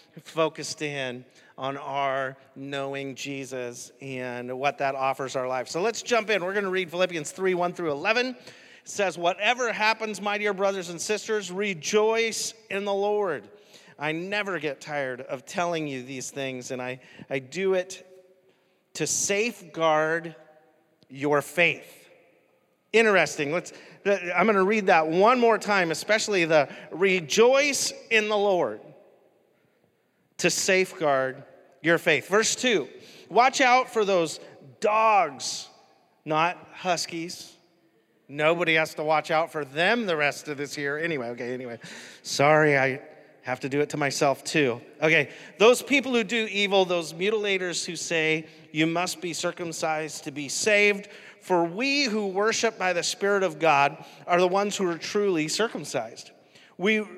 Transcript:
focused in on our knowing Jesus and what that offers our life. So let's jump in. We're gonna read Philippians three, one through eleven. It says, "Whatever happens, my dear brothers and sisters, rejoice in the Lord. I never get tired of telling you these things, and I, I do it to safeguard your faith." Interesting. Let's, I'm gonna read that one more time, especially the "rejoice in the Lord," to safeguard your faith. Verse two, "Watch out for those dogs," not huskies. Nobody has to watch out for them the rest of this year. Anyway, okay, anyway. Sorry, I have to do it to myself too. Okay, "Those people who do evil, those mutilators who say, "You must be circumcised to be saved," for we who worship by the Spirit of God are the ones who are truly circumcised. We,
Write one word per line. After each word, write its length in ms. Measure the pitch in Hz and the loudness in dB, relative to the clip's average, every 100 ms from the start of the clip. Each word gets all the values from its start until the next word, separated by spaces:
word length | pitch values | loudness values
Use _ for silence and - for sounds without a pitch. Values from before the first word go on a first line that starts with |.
| _ - - | _ -20 -8
focused 560 | 156 156 151 143 - | 0 0 -2 -10 -8
in 420 | 151 143 131 123 127 _ - - | -6 -6 -6 -8 -14 _ -20 -10
on 200 | 135 139 | -8 -8
our 580 | 143 139 139 135 131 135 _ - | -6 -2 -2 -2 -4 -8 _ -16
knowing 580 | 139 139 139 139 139 123 | -10 -8 -6 -6 -8 -10
Jesus 800 | 143 139 131 131 123 123 - - | -8 -8 -8 -8 -8 -10 -16 -16
and 580 | 135 127 127 123 123 127 | -12 -8 -8 -8 -8 -2
what 200 | 143 139 | -2 0
that 140 | 139 | -2
offers 440 | 135 135 135 131 135 | 0 -2 -2 -4 -4
our 100 | 127 | -2
life. 220 | 127 120 | -4 -4
So 100 | 165 | -4
let's 220 | 214 214 | -2 -4
jump 280 | - 233 214 | -2 -2 0
in. 140 | 202 | -2
We're 100 | 180 | -2
gonna 160 | 202 196 | -4 -2
read 220 | 185 175 | -2 -2
Philippians 400 | 175 180 170 143 | -2 -2 -2 -8
three, 220 | - 185 | -4 0
one 180 | 175 180 | 0 0
through 220 | 180 165 | -2 -4
eleven. 420 | 143 190 233 254 247 | -2 0 0 0 -6
It 0 | - - - - | -16 -20 -20 -20
says, 340 | - - 190 170 | -12 -4 -4 0
"Whatever 540 | 170 185 208 247 240 | -2 0 0 0 0
happens, 480 | 190 214 220 220 185 | 0 0 0 -4 -6
my 180 | 208 208 | -4 -2
dear 160 | 208 | -2
brothers 360 | 190 196 196 170 | 0 -2 -2 -6
and 100 | 170 | -8
sisters, 500 | - 208 - 214 180 | -4 -4 -4 -6 -4
rejoice 1040 | 180 208 170 - 214 220 226 226 - - - - | -6 -4 -4 0 2 2 2 0 -4 -8 -10 -8
in 140 | 196 | -6
the 100 | 202 | -4
Lord. 540 | 196 208 208 196 135 101 - _ - - - | -2 0 0 -2 -4 -8 -20 _ -20 -20 -8
I 120 | 151 | -6
never 460 | 160 185 208 202 170 | -4 -4 -4 -4 -4
get 200 | 151 135 | -4 -6
tired 400 | - 147 131 123 | -8 -6 -4 -6
of 260 | 131 135 - | -8 -10 -8
telling 400 | 196 175 165 147 | -4 -2 -2 -4
you 180 | 131 | -8
these 280 | 123 131 - | -10 -10 -10
things, 400 | 143 135 127 120 | -8 -8 -8 -8
and 100 | 127 | -8
I, 200 | 123 131 - - - | -8 -10 -14 -20 -8
I 100 | 139 | -8
do 340 | 127 160 190 | -6 -4 0
it 340 | 185 180 - - - - _ _ _ _ _ _ | 0 -2 -10 -20 -20 -20 _ _ _ _ _ _
to 120 | - 156 | -6 -4
safeguard 1300 | - - 202 233 - 170 165 160 156 156 165 165 156 - - _ _ _ _ _ | -2 0 0 -2 -4 -12 -2 2 4 2 -2 -6 -14 -20 -20 _ _ _ _ _
your 320 | 135 147 147 | -4 2 2
faith." 680 | - - 170 123 - - - _ _ _ _ _ _ _ _ | 0 2 0 0 -10 -20 -20 _ _ _ _ _ _ _ _
Interesting. 580 | 220 226 190 - - 143 | 4 6 6 4 0 -2
Let's, 220 | 175 175 - - - 196 | -2 -6 -16 -20 -6 0
I'm 400 | 196 175 175 208 | 0 0 2 4
gonna 180 | 202 | 4
read 220 | 190 220 190 | 4 2 4
that 240 | 170 160 | 4 4
one 280 | 170 214 254 | 4 6 6
more 200 | 233 208 | 4 4
time, 340 | 202 202 165 | 2 2 2
especially 540 | 151 - 214 214 196 165 | -2 0 0 2 2 4
the 240 | 160 135 - - | 4 4 -2 -12
"rejoice 1000 | 156 190 185 151 190 240 269 285 262 - - - | 0 2 2 0 4 6 6 2 0 -4 -6 0
in 200 | 220 214 | 0 2
the 80 | 208 | 0
Lord," 420 | 202 180 123 104 - - _ _ _ _ _ _ _ _ _ _ _ _ _ - | 2 2 0 -4 -14 -20 _ _ _ _ _ _ _ _ _ _ _ _ _ -2
to 120 | 175 | 0
safeguard 920 | - - 185 185 - 151 135 131 131 - - _ _ | 0 2 2 0 0 0 2 0 -6 -16 -20 _ _
your 160 | 156 165 | 0 2
faith. 320 | 175 143 - | 4 0 2
Verse 260 | 202 214 - | 0 2 0
two, 320 | 254 190 120 - - - - | 0 0 -2 -12 -20 -20 -2
"Watch 320 | 175 262 262 | 2 4 4
out 320 | 254 254 254 | 4 4 2
for 140 | 226 196 | -2 2
those 340 | 185 160 - - - 139 - | 2 0 -4 -16 -20 -20 -4
dogs," 880 | 208 220 220 202 160 127 - - - - _ _ _ _ | 0 2 4 4 2 -2 -8 -10 -12 -20 _ _ _ _
not 340 | 147 156 170 175 - | -2 2 2 -2 -14
huskies. 800 | - 185 165 - 165 170 - - - _ _ _ _ _ _ - | -8 -2 -2 -2 -8 -10 -12 -18 -20 _ _ _ _ _ _ -14
Nobody 460 | 143 151 170 165 160 | 0 2 2 4 2
has 180 | 156 | 2
to 100 | - | -2
watch 260 | 151 147 - | 0 0 2
out 220 | 160 165 | 0 0
for 140 | 156 135 | -4 -6
them 400 | 143 185 240 208 | 0 2 2 0
the 100 | 156 | 0
rest 320 | 147 139 - | 0 -2 -8
of 80 | 139 | -8
this 220 | 143 151 | -8 -6
year. 200 | 143 151 | -6 -4
Anyway, 300 | 170 147 117 | -4 -4 -6
okay, 220 | 123 120 | -8 -8
anyway. 260 | 127 127 117 - - - - | -8 -8 -12 -16 -18 -20 -18
Sorry, 540 | - - 143 156 151 143 | -6 2 6 6 6 4
I 240 | 135 135 - - - _ | 2 -2 -10 -20 -20 _
have 200 | - 127 | -8 -6
to 80 | 139 | -4
do 100 | 143 | -2
it 80 | 147 | -2
to 80 | 151 | 0
myself 460 | 143 - 143 135 | -2 2 0 0
too. 360 | - 160 135 113 - - | -2 0 2 0 -8 -2
Okay, 280 | 160 160 135 - - - | 2 4 2 -6 -10 4
"Those 240 | 220 247 | 6 6
people 300 | - 277 262 | 4 0 2
who 120 | 240 | 0
do 240 | 190 233 220 | 0 -2 -2
evil, 340 | 196 202 196 180 | -2 2 2 2
those 280 | 175 156 | 0 -4
mutilators 720 | 160 196 220 208 190 185 160 - | -4 -2 0 0 -2 -2 -6 -6
who 100 | 160 | -8
say, 500 | - 165 156 160 160 - - | -4 0 0 0 -4 -18 -8
"You 140 | 151 165 | -2 0
must 360 | 170 180 - | 0 -4 -6
be 120 | 175 | -8
circumcised 920 | 147 175 165 170 160 165 156 156 - 156 | -6 -6 -6 -10 -6 -4 -4 -6 -10 -12
to 60 | |
be 180 | 143 139 | -10 -8
saved," 580 | - 214 202 208 202 - - - - | -2 2 4 4 2 -4 -20 -20 -12
for 220 | - 180 | 0 0
we 400 | 170 185 269 285 | 0 -2 -2 0
who 240 | 269 214 202 | 0 -2 -2
worship 500 | 185 214 208 - 175 | 0 0 0 -2 0
by 160 | 185 | -2
the 80 | 175 | 0
Spirit 400 | - - 202 202 | -2 -2 0 2
of 160 | 185 151 | 0 2
God 480 | 160 139 143 151 - - - | 4 6 4 0 -18 -12 0
are 120 | 175 | 4
the 80 | 180 | 4
ones 300 | 190 208 196 | 4 0 -2
who 100 | 185 | -2
are 100 | 165 | -4
truly 500 | - 208 202 165 156 | -4 -2 0 0 0
circumcised. 840 | - 226 226 143 135 113 - - _ _ - - - | 0 -2 -4 -6 -6 -8 -12 -20 _ _ -20 -20 -4
We, 240 | 196 214 196 | 0 0 -2